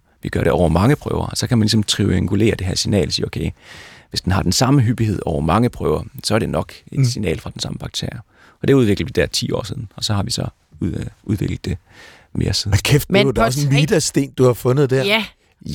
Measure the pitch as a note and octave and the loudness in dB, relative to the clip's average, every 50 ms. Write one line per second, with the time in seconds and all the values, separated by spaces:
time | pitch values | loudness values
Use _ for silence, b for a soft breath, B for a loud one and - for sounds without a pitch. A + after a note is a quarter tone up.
0 | _ _ _ _ - - - - - - C#2 D#2 F2+ D#2+ D#2+ E2+ G2+ C3 D3 - | _ _ _ _ -8 -6 -2 0 2 2 4 4 4 4 4 4 4 4 2 2
1 | - - D#2+ E2 F2 - - - A2+ - B2 A2+ G#2 A2 A2 A2 G#2 - - - | 0 -4 -4 -4 -4 -4 -6 -4 -2 0 2 2 2 2 2 0 0 0 0 0
2 | G#2 G2 F#2 F#2 F#2 F#2+ G2+ G2+ A2+ G#2+ - - F#2 F2 - - - - G#2+ G2 | 0 2 2 0 0 0 0 2 2 2 2 0 -2 -4 -4 -2 -2 0 2 2
3 | E2 - - - - - - - D#2+ E2 - B B B B B B B B B | 2 0 -2 -4 -4 -4 -6 -4 -6 -6 -6 B B B B B B B B B
4 | B B B - - F2+ F#2 F2 D#2+ F2 F#2 - - B2 C#3+ C#3+ G#2+ A2 A#2 - | B B B -6 -2 0 0 0 2 0 2 2 2 4 4 4 4 2 2 0
5 | A2 G#2+ F#2+ - - E2 D#2+ C#2+ D2+ D#2+ E2 A2 B2 A#2+ - - - D2+ D2+ E2 | 0 0 0 -2 -2 -4 -2 -2 0 2 2 2 2 0 0 -2 -2 0 0 -2
6 | - - - - - - G2+ A2 G2+ C#2+ C#2 D#2+ - - - - - - - C#3+ | -4 -8 -12 -10 -4 -2 0 0 0 0 -2 -4 -4 -6 -10 -20 -18 -8 -2 0
7 | C3+ A#2 B2+ - G2+ E2+ D2+ - - - - - - - - - - - - - | 0 0 0 -2 -4 -4 -4 -4 -6 -10 -10 -10 -8 -8 -8 -10 -10 -10 -10 -8
8 | - - - A#2 - b b b b b b b b - C3+ C3+ B2 G2+ G2 - | -8 -8 -8 -10 -14 b b b b b b b b 4 4 6 6 4 2 0
9 | F2 B2+ - F#2 D2 - - - - - - - - - - - G#2 G2 _ - | -2 -2 0 0 0 0 -2 -4 -4 -4 -4 -4 -6 -6 -8 -10 -12 -12 _ -8
10 | - - G#2 G2 G2 - - - F2 - - _ _ _ - - - F#2 - - | -4 -2 -2 -2 -2 -4 -4 -6 -6 -6 -8 _ _ _ -10 -6 -6 -4 -4 -6
11 | - - - _ - - - - G2 F2+ F2+ - - - - - _ B B B | -8 -10 -12 _ -6 -4 -2 -2 -2 -4 -4 -6 -6 -6 -6 -6 _ B B B
12 | B B B B B B B - G1+ - - - - G#2 G2 - - - C#3+ C#3+ | B B B B B B B -2 -2 -2 -2 -2 -2 0 0 0 2 2 2 2
13 | - - F#3 G3 G#3 G#3 G3+ A3 A3+ A3+ B2+ D3 C#3+ C3+ C#3 D3 B3+ A#3 A3 D#3+ | 2 2 2 2 2 2 2 2 2 0 0 0 0 2 2 2 2 4 2 2
14 | - - - D3+ C#3 C3 - - B2+ B2+ A#2 - - B2 B2+ D3 C#3+ A#2+ C3 C3 | 0 0 0 0 -2 0 2 4 4 4 4 2 0 0 2 2 2 2 2 0
15 | C3 G3+ G#3+ A3 G3+ - - _ _ _ _ - - D2+ | 2 2 0 0 -2 -4 -10 _ _ _ _ -16 -12 -4